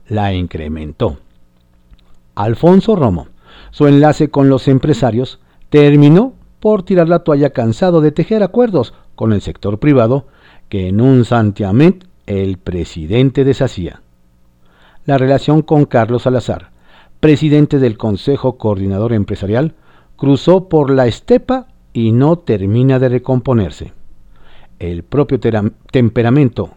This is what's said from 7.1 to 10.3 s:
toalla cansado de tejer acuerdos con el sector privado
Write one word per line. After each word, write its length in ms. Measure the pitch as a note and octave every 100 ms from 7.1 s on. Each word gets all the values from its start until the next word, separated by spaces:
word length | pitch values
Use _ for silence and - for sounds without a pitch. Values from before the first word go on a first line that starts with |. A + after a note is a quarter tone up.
| E3+
toalla 260 | E3 C#3+ C#3+
cansado 500 | C3+ A2+ A2+ F#3 E3
de 120 | D3+
tejer 320 | D#3+ D#3 A3
acuerdos 500 | F#3 A#3+ A#3+ D#3+ - - - -
con 160 | A2
el 80 | G2+
sector 400 | - - G2+ G#2
privado 480 | D3+ C3 A2+ C#3 -